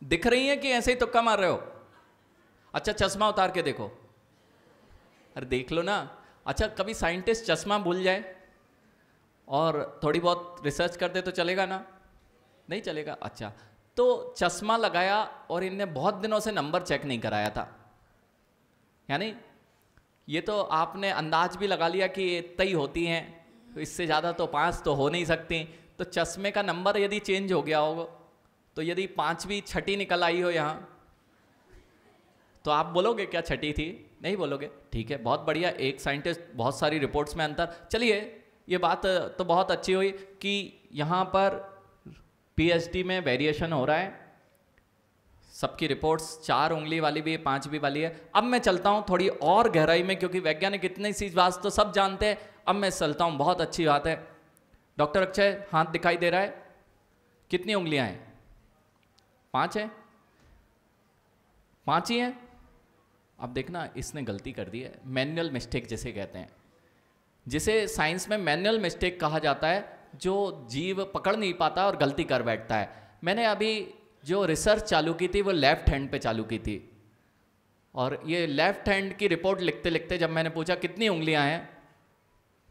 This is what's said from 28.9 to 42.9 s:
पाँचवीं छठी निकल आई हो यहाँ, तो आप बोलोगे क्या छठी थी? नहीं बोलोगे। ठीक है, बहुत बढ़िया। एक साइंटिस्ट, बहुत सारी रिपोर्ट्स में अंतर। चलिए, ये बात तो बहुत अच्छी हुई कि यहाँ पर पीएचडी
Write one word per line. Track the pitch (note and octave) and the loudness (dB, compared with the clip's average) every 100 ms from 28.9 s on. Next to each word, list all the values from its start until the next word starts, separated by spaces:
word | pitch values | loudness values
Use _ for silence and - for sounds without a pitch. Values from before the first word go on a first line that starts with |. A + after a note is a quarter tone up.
| F3 F#3+ | -2 -2
पाँचवीं | F#3 D#3 E3+ F3+ G3+ | -2 0 -2 -4 -6
छठी | G3 F3+ D#3 G3+ | -4 -4 -2 -2
निकल | G3 F3 | 0 2
आई | E3+ F3 | 2 2
हो | F3 | 0
यहाँ, | E3 D3+ D#3 - - _ _ _ _ _ _ _ - - _ _ _ _ _ _ _ | 0 -2 -4 -10 -20 _ _ _ _ _ _ _ -20 -20 _ _ _ _ _ _ _
तो | D3+ | 0
आप | D3+ E3 | 2 2
बोलोगे | E3+ G3+ A3+ F#3+ | 2 2 0 -2
क्या | E3+ | -4
छठी | E3 D3 D3+ | -2 -2 -2
थी? | D3+ D#3+ A3+ - _ | -4 -6 -8 -18 _
नहीं | D#3 G3 | -6 -2
बोलोगे। | D3+ C#3 C#3+ - - | -2 -4 -8 -14 -10
ठीक | A2+ A2 | -6 -4
है, | C#3 | -4
बहुत | A#2 D3 | -2 0
बढ़िया। | D#3 D#3 F3 | 0 0 0
एक | - C3+ C#3+ | 0 -2 -2
साइंटिस्ट, | D3+ C#3+ E3+ E3+ - | -4 -2 -4 -6 -8
बहुत | - A#2 C#3 | -4 -2 0
सारी | D#3 D#3 | 0 2
रिपोर्ट्स | C3+ D3 C#3+ E3+ | 0 0 -2 -2
में | |
अंतर। | D3+ D3 E3+ - - | -4 -2 -4 -6 -6
चलिए, | A3 A#3+ G3+ G#3+ - - _ - | 0 2 2 -2 -12 -20 _ -4
ये | F3+ | 0
बात | E3+ F3 F#3+ | 2 2 2
तो | F3+ C3 - | 0 0 -4
बहुत | F3+ E3+ F#3 | 2 2 4
अच्छी | E3+ - | 0 0
हुई | F#3 G3 | 2 2
कि | G3 - - G3 G3+ F#3+ - - | -2 -12 -8 -2 -2 -4 -12 -12
यहाँ | C#3 D3 F3+ | -4 0 0
पर | F#3 F#3+ G3 - - - - _ - - - _ _ - | 2 4 2 2 -6 -16 -20 _ -20 -20 -20 _ _ 2
पीएचडी | D#3+ E3+ E3 | 4 4 0